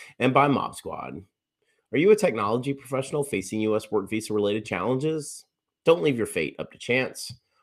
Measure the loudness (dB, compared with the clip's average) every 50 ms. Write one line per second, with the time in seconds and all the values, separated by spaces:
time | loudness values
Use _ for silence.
0 | -20 -16 -6 -2 0 4 4 4 4 4 4 2 0 -4 -8 -10 -12 -10 -10 -10
1 | -10 -10 -12 -14 -16 _ _ _ _ _ _ _ _ _ _ _ _ _ 0 4
2 | 6 6 6 6 4 2 0 0 0 0 0 0 0 -2 -4 -6 -6 -6 -4 -4
3 | -4 -2 -2 -4 -2 -2 -2 -4 -4 -2 -2 0 2 2 2 0 0 0 -2 -2
4 | -2 -2 -4 -6 -4 -2 0 0 2 2 0 -2 -4 -4 -4 -2 -2 0 0 0
5 | 0 -2 -2 -4 -6 -10 -14 -16 -18 _ _ _ _ _ _ _ 4 4 4 4
6 | 4 2 2 0 -2 -2 -2 -2 -4 -4 -4 -8 -10 -12 -12 -10 -4 0 0 0
7 | 0 -2 -6 -10 -14 -14 -14 -16 _ _ _ _